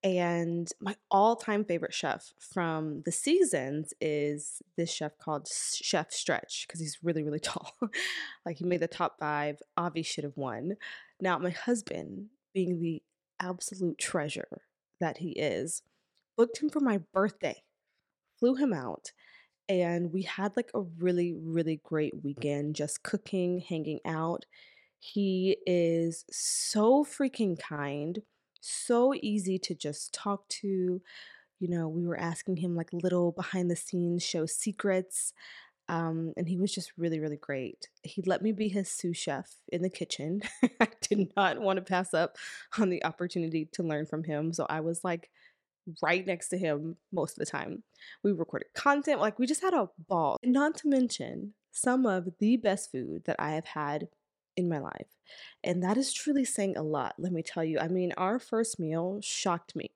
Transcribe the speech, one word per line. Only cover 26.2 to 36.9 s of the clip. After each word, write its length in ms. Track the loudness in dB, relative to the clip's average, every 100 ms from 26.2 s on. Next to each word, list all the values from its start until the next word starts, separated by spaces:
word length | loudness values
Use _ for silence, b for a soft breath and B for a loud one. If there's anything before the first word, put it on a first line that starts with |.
| -10
so 720 | -6 -2 -2 0 4 6 6
freaking 560 | 4 0 -2 2 0 0
kind, 640 | -4 -4 -4 -2 -4 -6 -8 _ _ -16
so 540 | -10 -8 2 6 6
easy 420 | 4 0 0 2 0
to 160 | -2
just 400 | -4 -4 -6 -8
talk 360 | -6 -4 -4 _
to. 520 | -6 -2 0 2 0 B B B B B _
You 80 | -2
know, 200 | 0 0
we 160 | 0
were 140 | 0 0
asking 380 | -2 -4 -2 -2
him, 180 | 0
like, 180 | -2 -2
little 380 | 0 2 4 2
behind-the-scenes 920 | 2 -4 0 0 0 -2 0 2 0
show 220 | 0 -2 -2
secrets, 840 | -2 -4 -2 2 2 0 -4 -6 -6 B B B _ -4
um, 440 | -2 0 0 -2 -2
and 120 | -2
he 100 | 0
was 160 | 0
just 160 | 0 -8